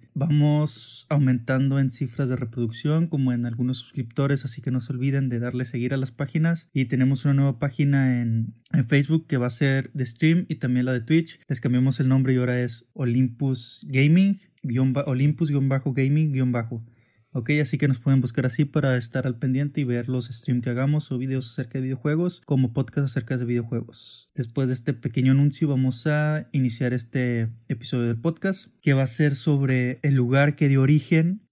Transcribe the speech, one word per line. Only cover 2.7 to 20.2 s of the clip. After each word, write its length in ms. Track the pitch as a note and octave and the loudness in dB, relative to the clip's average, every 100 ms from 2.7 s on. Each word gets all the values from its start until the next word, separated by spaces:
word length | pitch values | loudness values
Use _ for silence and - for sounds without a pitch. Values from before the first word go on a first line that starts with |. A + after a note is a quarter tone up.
| A2+ D3+ D#3+ E3+ | -4 -2 0 0
como 240 | D3+ C3 | 0 0
en 120 | A#2+ | 0
algunos 340 | A#2+ A#2 B2 B2+ | -4 -2 -4 -4
suscriptores, 680 | - - A2+ - C#3 C#3 | -8 -10 -8 -2 0 0
así 180 | B2+ - | -4 -8
que 80 | C3 | -4
no 80 | B2+ | -4
se 140 | - | -4
olviden 360 | B2+ C3+ C#3 C3 | -4 -2 0 -2
de 120 | A#2+ | -2
darle 240 | A#2+ A#2+ | -4 -4
seguir 280 | A#2+ A#2+ B2 | -4 -4 -4
a 40 | C#3 | -2
las 160 | C3+ | -4
páginas. 560 | - C#3 D#3+ E3 E3 - | -6 -4 0 0 -2 -4
Y 120 | C#3 | -2
tenemos 400 | A#2+ B2+ C3 C#3 | 0 2 2 2
una 100 | D3 | 2
nueva 240 | C#3 C#3 A#2 | 2 2 0
página 640 | C#3+ - C#3+ C#3 C3 B2 | -4 0 2 2 2 2
en, 320 | A#2+ A2+ A2+ - - | 0 -2 -2 -8 -4
en 140 | - A#2 | -2 2
Facebook 400 | C#3+ C#3+ D#3+ - | 2 2 0 0
que 120 | C3 | -2
va 100 | B2 | 0
a 20 | |
ser 400 | - C#3 C3+ C3+ | 0 2 0 -2
de 140 | D3 B2 | -6 -6
stream 400 | - D#3+ E3+ F3+ | 0 2 2 0
y 60 | |
también 320 | D3 B2+ B2 B2+ | -4 -2 0 0
la 60 | |
de 80 | B2 | -2
Twitch. 400 | A#2 D#3+ E3 - - | 0 0 0 -8 -6
Les 120 | C#3 | -4
cambiamos 380 | B2+ B2 C3+ C3+ | 0 2 2 2
el 80 | C3 | 2
nombre 260 | C3+ C3 | 2 4
y 40 | B2+ | 2
ahora 240 | B2 B2 | 0 0
es 240 | B2 A#2+ - | -2 -6 -12
Olympus 960 | - B2+ A#2+ C3 A#2 C#3 C3 - - D3 | -6 0 2 0 0 -2 -2 -4 -10 -4
Gaming, 500 | C3 D3 E3+ G3 F#3+ _ _ | 2 4 6 4 0 _ _
guion 300 | C3 A#2+ C3 | -4 0 0
ba-, 100 | C3 C#3+ | 0 -2
Olympus 420 | B2+ D3 D3 D#3 | 0 0 0 0
guion 180 | C#3+ C3+ | 0 2
bajo 240 | C3+ C#3 | 0 -2
gaming 380 | C3+ C3+ D3+ D#3 | 0 2 2 0
guion 220 | C3 B2+ | 0 0
bajo. 340 | A#2+ A2+ A#2 - _ _ _ _ | -2 -4 -8 -12 _ _ _ _
Ok, 180 | B2+ A2+ D3 | -6 0 0
así 160 | C#3+ C#3+ | 0 0
que 100 | C#3+ | 0
nos 120 | C3 | 0
pueden 240 | C#3+ C3+ | 2 2
buscar 240 | A#2+ - C3 | 2 0 -2
así 180 | - | 0
para 320 | C#3+ D#3 C#3 B2+ | 0 0 0 0
estar 300 | A#2 C3 C3 | -2 -4 -4
al 120 | A#2 | -2
pendiente 440 | C3 C3 C#3+ D3+ | -2 0 -2 -2
y 20 | |
ver 240 | B2+ A#2+ A#2+ | -2 -2 -2
los 200 | B2 | -4